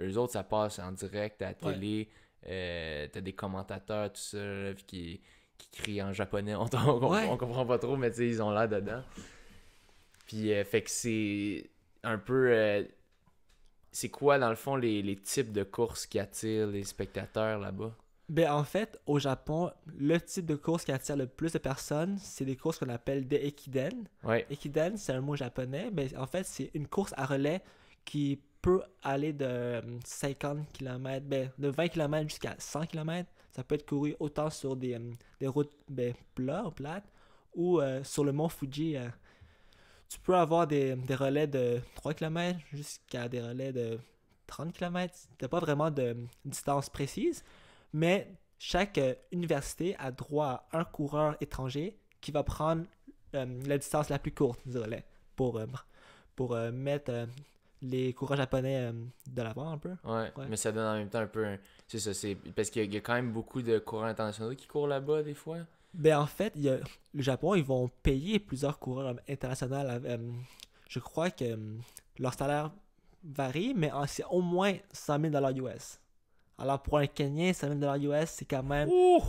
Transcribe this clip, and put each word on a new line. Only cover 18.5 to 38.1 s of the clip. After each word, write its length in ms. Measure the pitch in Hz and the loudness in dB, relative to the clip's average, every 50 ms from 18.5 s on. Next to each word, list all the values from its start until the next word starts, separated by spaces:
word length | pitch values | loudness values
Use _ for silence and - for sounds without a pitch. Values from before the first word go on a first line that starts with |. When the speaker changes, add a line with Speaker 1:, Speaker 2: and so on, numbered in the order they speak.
| 147 | 4
Speaker 2:
en 100 | 147 147 | 2 0
fait, 360 | - - 185 220 - - - - - | 0 0 -2 -2 -2 -6 -10 -2 0
au 100 | 147 143 | 2 2
Japon, 540 | 139 139 131 - - - 151 165 175 170 - - _ 156 - - | 4 2 0 0 -2 -2 0 0 0 -2 -2 -8 _ -18 -8 -2
le 220 | 139 147 165 170 | 2 4 4 4
type 240 | 170 - - 196 175 | 2 -2 -6 -4 -2
de 100 | 156 151 | 0 -2
course 300 | 143 - 170 165 170 - | 0 0 0 0 0 0
qui 60 | - | -2
attire 260 | 135 127 - - 147 143 | -2 -2 -2 -2 -2 -2
le 80 | 131 | -2
plus 260 | 123 - - 151 165 - | -2 -4 -4 -4 -2 0
de 40 | 156 | -2
personnes, 600 | - 131 135 - - - 147 147 165 190 202 196 | -2 -2 -4 -4 -4 -2 -2 0 0 0 -2 -4
c'est 260 | - - - - 135 | -6 -10 -8 -4 -4
des 100 | 135 131 | -4 -4
courses 220 | - - 160 160 - | -2 -2 -2 -2 -2
qu'on 120 | 147 131 | -4 -4
appelle 380 | 120 117 - 143 139 139 135 127 | -4 -4 -2 -2 -2 -2 0 2
des 100 | 147 143 | 2 2
ekiden. 680 | 139 147 143 - - 139 127 131 131 165 247 247 214 - - _ - | 2 0 -4 -6 -12 -4 -2 0 0 0 -2 -6 -10 -12 -16 _ 0
Speaker 1:
Ouais. 220 | 107 113 117 - - | 2 2 2 2 0
Speaker 2:
Ekiden, 460 | 143 - - 147 139 151 156 180 226 202 | -6 -8 -8 -2 0 2 2 2 0 -2
c'est 160 | - - 131 | -2 -2 -2
un 80 | 127 | 0
mot 140 | 135 143 147 | 0 0 -2
japonais, 540 | 139 135 120 - - 127 127 135 147 208 247 | -2 -2 -4 -4 -4 -4 -4 -4 -4 -4 -2
mais 240 | 208 156 135 131 139 | -2 -2 -2 -2 -2
en 120 | 127 131 - | -6 -6 -4
fait, 180 | - 185 190 | -2 -4 -4
c'est 240 | - - - 135 - - | -4 -6 -6 -8 -6 -4
une 120 | 156 147 - | -6 -6 -2
course 260 | - 202 196 - - - | 0 -2 -2 -2 -2 -4
à 80 | 135 | 0
relais 380 | 135 139 135 139 147 165 190 - - - - - - - _ _ | 0 2 2 4 2 2 0 -2 -8 -18 -20 -20 -20 -20 _ _
qui 340 | - - 147 143 139 139 139 - _ _ _ | -6 -2 0 2 2 0 -2 -4 _ _ _
peut 220 | - 185 180 190 - - - _ | 4 4 4 4 2 -2 -10 _
aller 320 | - 143 135 139 147 160 147 | -2 0 0 2 0 0 0
de, 120 | 143 135 | 0 -2
euh, 360 | 127 123 123 123 123 120 117 110 117 120 120 - | 0 0 0 -2 -2 -2 -2 -4 -6 -8 -10 -10
cinquante 640 | - - - - 139 135 - - 143 143 151 151 - - | -10 -8 -4 -4 -4 -4 -2 -4 -4 -4 -4 -6 -8 -10
kilomètres, 520 | - 135 131 127 127 135 131 135 135 143 | -10 -8 -6 -6 -6 -4 -4 -4 -4 -2
ben, 240 | 143 139 135 127 131 - - | 0 0 0 0 -2 -4 -2
de 120 | 139 143 | -2 0
vingt 180 | 131 156 170 175 | 2 2 0 0
kilomètres 420 | - 170 151 143 151 156 151 151 | 2 0 0 2 2 0 0 -2
jusqu'à 260 | - - - - - - | -4 -6 -6 -6 -6 -8
cent 260 | - - - 147 165 | -10 -8 -4 -4 -4
kilomètres. 460 | - - 160 156 160 165 180 175 - - - - - | -4 -4 -6 -4 -4 -4 -4 -6 -8 -12 -20 -20 -14
Ça 120 | - - 127 | -12 -12 -2
peut 120 | - 151 | -2 -2
être 120 | 147 - - | -2 0 -2
couru 280 | 147 139 147 147 151 - | 0 0 0 0 0 -2
autant 320 | 160 147 - 151 151 156 | -4 -4 -2 0 -2 -2
sur 240 | 151 - - 135 131 | -2 -2 -4 -4 -2
des, 180 | 131 127 123 120 | -2 -2 -4 -4
euh, 180 | 117 117 120 117 120 - - - _ | -4 -6 -8 -10 -12 -16 -20 -10 _
des 80 | 139 135 | -4 0
routes, 280 | 127 147 147 147 - - _ - | 2 2 2 2 -2 -10 _ -10
ben, 240 | 139 127 123 120 120 - - - - | -4 -2 0 0 -2 -4 -10 -12 -6
plats 320 | - 127 131 147 185 233 175 | -4 -2 -2 -2 -2 -4 -4
ou 40 | |
plates, 380 | - - 135 147 165 202 - - - - - - - - _ _ - | -6 -8 -8 -8 -8 -10 -10 -14 -20 -20 -20 -20 -20 -20 _ _ -4
ou, 260 | - 170 180 180 160 | 0 2 4 6 6
euh, 220 | 139 135 131 135 139 | 4 4 0 -2 -4
sur 200 | - | -4